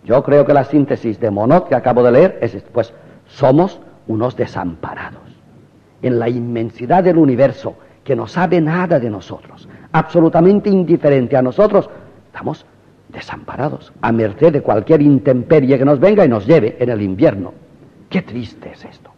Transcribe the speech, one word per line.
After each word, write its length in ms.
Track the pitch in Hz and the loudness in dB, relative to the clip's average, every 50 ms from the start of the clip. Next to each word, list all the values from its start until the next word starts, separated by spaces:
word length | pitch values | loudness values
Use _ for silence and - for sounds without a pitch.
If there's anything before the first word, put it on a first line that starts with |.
| _ | _
Yo 200 | - 113 135 143 | 0 -2 0 0
creo 220 | - 139 147 139 | 2 2 2 4
que 80 | - 147 | 4 2
la 100 | 143 127 | 0 0
síntesis 560 | - - 151 139 - 127 117 - 120 107 - | 2 0 0 0 0 -4 -6 -4 -8 -6 -4
de 120 | - 110 | -4 -4
Monod 320 | 101 98 107 120 151 180 180 | -2 -2 0 2 2 2 2
que 120 | - 135 | 0 -4
acabo 280 | 120 - 131 120 120 123 | -2 0 0 0 2 2
de 80 | 123 | 4
leer 280 | 120 131 165 185 185 - | 4 4 4 4 0 -4
es, 140 | - 113 - 101 - - | -8 -8 -8 -10 -16 -8
pues, 220 | - 117 110 - - - - - - - _ | -6 -6 -6 -6 -8 -20 -20 -20 -20 -20 _
somos 540 | _ - - - 131 135 151 180 190 - - - - - _ _ - | _ -8 0 0 2 4 4 2 0 -4 -12 -20 -20 -20 _ _ -8
unos 280 | 113 107 113 127 127 | -6 -4 -4 -4 -4
desamparados. 840 | - 123 - - 87 92 90 85 82 - - - - - - - - - - - _ _ _ _ - _ _ _ _ _ _ _ _ | -6 -8 -8 -6 -8 -8 -8 -10 -10 -12 -14 -12 -14 -16 -16 -18 -20 -20 -20 -20 _ _ _ _ -20 _ _ _ _ _ _ _ _
En 180 | - 127 123 117 | -4 -2 -2 -2
la 100 | 117 120 | -2 -2
inmensidad 760 | 123 123 117 120 117 117 113 117 - - 120 120 170 185 165 | -4 -4 -6 -6 -6 -6 -6 -8 -10 -12 -4 0 0 2 2
del 140 | 185 175 165 | 2 4 4
universo, 580 | 160 139 127 113 135 135 120 - - 110 - - - - _ _ _ | 4 2 4 2 2 0 0 -4 -12 -12 -14 -14 -20 -20 _ _ _
que 120 | - 139 | -6 -4
no 120 | 117 113 104 | -4 -4 -8
sabe 340 | - 175 180 180 180 175 | -4 -4 -2 0 0 0
nada 380 | 160 151 160 180 180 175 175 143 | 0 0 -2 -2 -2 0 -2 -2
de 100 | 117 120 | -2 -4
nosotros, 580 | 104 95 87 - 98 - - - - - - - - - - - | -8 -8 -12 -14 -18 -18 -18 -20 -20 -20 -20 -20 -20 -20 -20 -4
absolutamente 760 | - 160 160 - - 170 165 165 - 165 165 180 202 202 202 208 | -2 -2 -2 0 0 2 2 2 2 4 4 4 4 2 0 0
indiferente 680 | 196 190 180 151 170 160 - 151 143 135 123 117 143 | 0 0 2 0 0 0 2 2 2 2 0 0 0
a 60 | 131 | 0
nosotros, 480 | 127 127 120 - 202 208 208 196 - - - - - - _ - _ _ | 0 0 0 0 0 2 2 0 -2 -2 -12 -20 -20 -20 _ -20 _ _
estamos 360 | _ - - 131 156 - _ _ _ _ _ _ _ _ _ _ | _ -12 -10 -10 -10 -10 _ _ _ _ _ _ _ _ _ _
desamparados, 840 | - - - - - - - - - - 123 151 131 135 - - _ - | -20 -20 -16 -16 -16 -16 -16 -16 -10 -8 -8 -8 -8 -10 -16 -20 _ -8
a 100 | - 113 | -4 -2
merced 420 | 117 113 113 104 98 - 147 170 156 | -2 0 -2 -4 -2 0 0 2 2
de 80 | 135 | 0
cualquier 400 | 107 123 110 107 104 - 160 156 | -2 0 -2 -2 0 2 2 4
intemperie 800 | 147 147 143 131 - 143 131 127 117 - 165 156 135 127 139 127 | 4 4 2 2 2 0 0 0 0 2 2 2 4 2 0 2
que 60 | 131 | 2
nos 140 | 143 147 131 | 2 2 4
venga 240 | 147 190 214 202 190 | 4 2 4 4 4
y 60 | 143 | 2
nos 160 | 117 107 95 | 2 0 2
lleve 320 | 110 165 160 104 117 - - | 2 2 4 4 0 -4 -4
en 100 | 123 120 | -4 -4
el 120 | 120 107 | -2 -2
invierno. 520 | 104 98 95 98 143 160 107 98 92 82 - - - _ _ _ - - _ _ - _ | -4 -4 -2 0 0 0 0 -2 -10 -12 -14 -20 -20 _ _ _ -20 -20 _ _ -20 _
Qué 140 | - 190 | -6 -6
triste 500 | 170 - 107 123 117 101 - - - - - | -6 -6 -12 -12 -12 -14 -18 -20 -20 -20 -20
es 120 | - - | -20 -20
esto. 240 | - - _ _ - _ | -20 -20 _ _ -20 _